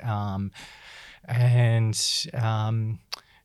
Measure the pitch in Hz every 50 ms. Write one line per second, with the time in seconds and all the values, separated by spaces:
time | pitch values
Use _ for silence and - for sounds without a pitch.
0 | - 120 107 104 104 101 95 98 98 95 - - - - - - - - - -
1 | - - - - - - 120 120 123 123 120 123 120 117 117 113 113 110 104 -
2 | - - - - - - - 123 117 113 110 107 107 110 113 113 110 110 110 -
3 | - _ - - - _ _ _